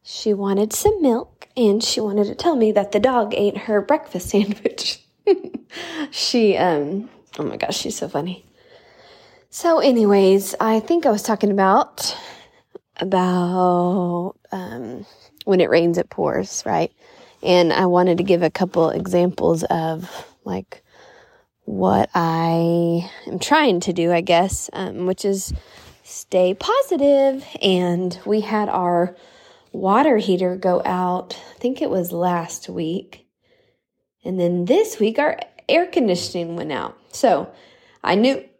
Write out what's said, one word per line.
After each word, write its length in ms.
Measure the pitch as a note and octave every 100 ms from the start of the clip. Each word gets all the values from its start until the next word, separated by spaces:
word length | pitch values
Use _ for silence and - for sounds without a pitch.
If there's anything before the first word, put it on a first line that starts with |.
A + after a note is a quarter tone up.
She 320 | - - A3
wanted 380 | G3+ G3 G3 G#3+
some 300 | - G#4 G#4+
milk, 460 | C#4+ A3+ - _ - -
and 260 | A3 G3+
she 160 | - -
wanted 280 | G#3+ G#3 G3+
to 80 | -
tell 200 | F4 C#4+
me 160 | A3
that 220 | G3+ G3+
the 60 | G#3
dog 340 | B3+ B3 G#3 -
ate 220 | G3+ G#3
her 240 | - G#3
breakfast 480 | G3+ G#3 - - -
<laughs> 20 |
sandwich. 720 | G3+ G3+ G#3 - - - - _ _ - F#4 - - _ - - D#4+ C#4+
She, 440 | - - B3 G#3+ F3+
um, 540 | F3+ D3+ C#3+ G3 A3+ - _ -
oh 60 |
my 140 | D3 -
gosh, 200 | - F#3
she's 200 | - A3
so 100 | -
funny. 380 | C#3+ E3+ F3+ _ _ _ - _ _ - - - _ _
So 300 | - E4+ D#4+
anyways, 760 | C#4+ A#3+ G#3 G3+ F#3+ G3 G3 -
I 200 | A3 A3
think 260 | A3+ E4+ D4
I 60 |
was 120 | G#3
talking 280 | - G#3 G#3
about, 640 | G3 F#3+ A3 - - - - - - - _ _ - _ -
about, 1400 | F#3+ F#3+ F3+ F3+ F3 F#3 F3+ F3+ F3+ F#3+ F3 F3 F3+ - _
um, 540 | F#3 F3+ A3+ A2+ C3 G3+ _ _ _
when 160 | - F#3
it 100 | E3+
rains, 280 | D#3+ E3+ E3+
it 120 | -
pours, 540 | - D3+ D#3+ G3 - G#3
right? 280 | E3+ E3 _ _ - - _
And 300 | - F3+ E3+
I 140 | - F#3
wanted 300 | F3 F3+ E3+
to 40 |
give 180 | F#3+ F3
a 80 | E3
couple 400 | - F#3 F3 D#3+
examples 720 | - F#3 F3+ F3+ F3 - E3 -
of, 600 | E3 D#3+ D#3+ F3+ - - _ -
like, 360 | F#3+ F#3+ - _ _ - - _ _ _ _ -
what 440 | G3 F#3 - -
I 960 | F3+ E3 E3 E3 E3 E3+ E3+ E3+ E3+ F3 - -
am 120 | F#3+
trying 420 | - D#4 C#4+ F3
to 120 | F3+
do, 200 | F3 E3+
I 80 | F3
guess, 480 | F3+ E3+ F#3+ - -
um, 360 | - F#3 - F3+
which 180 | F#3+ G3+
is 280 | G3 - - - - - _ -
stay 480 | - - F#3 F#3
positive. 920 | F#3+ - B4 C#5 E4 C#4+ C#4 C4+ C4+ - -
And 560 | G3 F#3 F3+ F3 F3+ - G3+
we 160 | G#3+
had 280 | G#3 G#3+ G#3
our 460 | - F3 F3 F3+ - - _ _ _ _
water 460 | - F#3+ G#3+ D4+ A3
heater 380 | F#3+ F#3 F3+ F#3
go 260 | F#3 F3+ -
out, 520 | F3+ F3+ F3+ - - - -
I 40 |
think 220 | B3 C4
it 80 | D#4
was 220 | F#3 F3
last 580 | E3+ F3+ F3 E3 - -
week. 580 | F3+ D#3+ F3+ - - _ _ _ _ _ _ _ _ _ _
And 160 | - F#3
then 260 | F3 F3 F3
this 340 | E4+ A4 -
week, 180 | A3 A3+
our 200 | D4 - - - -
air 200 | D#4+ F4+
conditioning 680 | F4+ A3+ F3 - F3 E3+ E3+
went 160 | D#3
out. 260 | B2+ B1 - _
So 400 | - A#3+ D#3 - - - _ _ _
I 120 | - F#3+
knew 280 | B3 C4+ -